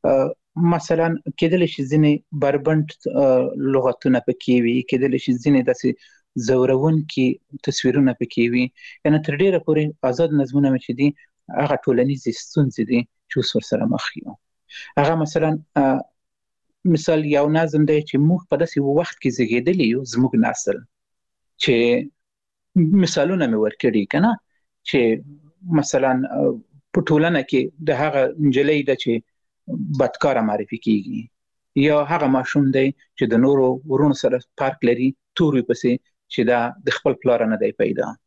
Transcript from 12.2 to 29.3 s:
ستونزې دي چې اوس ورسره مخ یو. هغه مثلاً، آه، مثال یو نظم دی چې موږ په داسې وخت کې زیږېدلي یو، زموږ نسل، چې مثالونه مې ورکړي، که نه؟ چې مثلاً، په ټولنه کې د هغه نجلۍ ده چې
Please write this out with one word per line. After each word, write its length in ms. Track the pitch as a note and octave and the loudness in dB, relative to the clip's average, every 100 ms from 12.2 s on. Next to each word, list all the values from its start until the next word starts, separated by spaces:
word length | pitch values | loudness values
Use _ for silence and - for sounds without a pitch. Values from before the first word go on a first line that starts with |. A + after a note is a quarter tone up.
| - - | -6 -8
ستونزې 420 | - - C#3 - A2 | -6 0 0 -2 -2
دي 100 | A#2+ B2 _ _ | -2 -2 _ _
چې 60 | - | -4
اوس 180 | A#2+ A2+ | -2 -4
ورسره 300 | - G#2+ A2 | -2 -2 -2
مخ 200 | - - - | -2 -6 -12
یو. 180 | - - _ _ _ - - - | -16 -18 _ _ _ -20 -8 -2
هغه 180 | C#3+ E3 | 0 0
مثلاً، 340 | D#3 D#3+ D#3 D#3 - - | -2 -2 -2 -2 -4 0
آه، 240 | C3+ C3+ - _ _ _ _ _ _ _ F#3 | 0 0 -6 _ _ _ _ _ _ _ 0
مثال 400 | D#3+ D#3+ D#3 D3+ | 0 2 0 2
یو 240 | D3 D3 | 2 2
نظم 360 | D#3 E3 D3+ D3+ | 2 0 2 2
دی 160 | D3+ | 2
چې 140 | D3 C3+ D3+ | 0 0 2
موږ 140 | F3 - | 2 -2
په 80 | C#3+ | -2
داسې 200 | E3+ - | 0 0
وخت 400 | C#3 C#3+ E3+ - | 0 0 -2 -4
کې 100 | C3 A#2+ | -4 -2
زیږېدلي 480 | A2+ A#2+ B2+ F#3 A#2 | -2 0 0 0 0
یو، 100 | A#2+ | 0
زموږ 280 | C3 A#2 C3 A#2 A#2+ | -4 -2 0 2 0
نسل، 320 | A#2 G2+ A#2 B2 _ _ _ _ _ _ _ | 0 -4 -6 -8 _ _ _ _ _ _ _
چې 160 | - A#2+ A#2+ A#2+ C#4+ _ _ _ _ _ _ F#3+ | 0 2 2 0 -4 _ _ _ _ _ _ 0
مثالونه 680 | D#3+ G3 F3 - D3+ F#3 C#3 | 2 2 2 0 0 0 0
مې 100 | A2 G#2+ | 0 -2
ورکړي، 380 | - C3 A2 G2+ | 0 0 0 0
که 80 | D3+ | 0
نه؟ 120 | G#3 A3 _ _ _ _ - | 0 0 _ _ _ _ -4
چې 140 | C#3 A#2 A#2 C#3+ C#3+ _ _ F#3 D#3+ | 0 2 0 -6 -20 _ _ -2 -2
مثلاً، 340 | C#3+ C#3 C3 C3 C3+ D3 C#3 E3 - _ _ | 0 0 0 0 -2 -2 -2 -2 -12 _ _
په 60 | - | -4
ټولنه 400 | D3+ D3+ E3 E3 B2+ | 0 2 2 0 0
کې 120 | C3+ C3 _ D#3+ | -2 -2 _ -4
د 20 | C3 | -2
هغه 200 | D3+ C#3 C3 E3 D3 | 0 0 -2 0 0
نجلۍ 360 | B2+ C#3+ D3+ C#3 | 2 2 0 0
ده 60 | C3 | -2
چې 160 | - A#2 - | -2 -4 -6